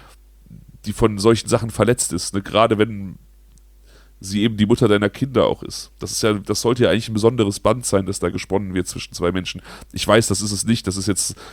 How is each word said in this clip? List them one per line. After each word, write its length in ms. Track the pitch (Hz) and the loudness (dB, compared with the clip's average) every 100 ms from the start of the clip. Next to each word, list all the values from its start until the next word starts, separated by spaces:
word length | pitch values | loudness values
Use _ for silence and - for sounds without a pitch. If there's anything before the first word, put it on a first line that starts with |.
| - - _ _ - - - - | -20 -20 _ _ -20 -20 -20 -12
die 80 | 107 | -10
von 260 | - 113 101 | 0 0 4
solchen 300 | 107 113 - | 4 4 2
Sachen 220 | 117 113 | -2 -2
verletzt 420 | - 107 127 - | 0 2 2 -2
ist, 220 | 87 - | -6 -4
ne? 60 | 98 | -6
Gerade 360 | 98 101 117 104 | 0 2 4 2
wenn 380 | 110 104 95 - - _ _ - _ _ _ - _ _ | 0 -4 -12 -14 -20 _ _ -20 _ _ _ -20 _ _
sie 220 | 95 101 | -6 0
eben 140 | 113 107 | 0 2
die 100 | 107 | 2
Mutter 200 | 120 113 | 4 4
deiner 240 | 104 104 | 4 2
Kinder 360 | - 135 117 76 | -2 -2 2 2
auch 180 | - | 0
ist. 260 | - - - _ | -8 -14 -16 _
Das 140 | - | -8
ist 100 | - | -2
ja, 120 | 113 | 0
das 260 | 104 98 104 | 0 -2 -2
sollte 240 | 117 120 | 0 2
ja 60 | 107 | 2
eigentlich 180 | 101 113 | 2 -2
ein 60 | |
besonderes 440 | 107 113 123 101 - | 0 2 2 0 0
Band 260 | 101 120 | 0 0
sein, 220 | - 98 95 | 0 0 0
das 140 | 98 | -4
da 100 | 87 | -4
gesponnen 420 | 92 - 98 98 | -4 -4 -4 -2
wird 140 | 92 90 | -4 -4
zwischen 280 | - - | -8 -12
zwei 180 | - 87 | -4 -2
Menschen. 300 | 92 90 - - - - | -2 -6 -10 -16 -20 -14
Ich 140 | - - | -4 4
weiß, 220 | 113 113 | 4 4
das 120 | 98 | -2
ist 120 | 104 | -4
es 120 | 98 | -4
nicht, 220 | 107 117 - | -2 -2 -2
das 100 | 98 | -4
ist 120 | 98 | -2
jetzt 260 | 95 - - - | -2 -4 -8 -18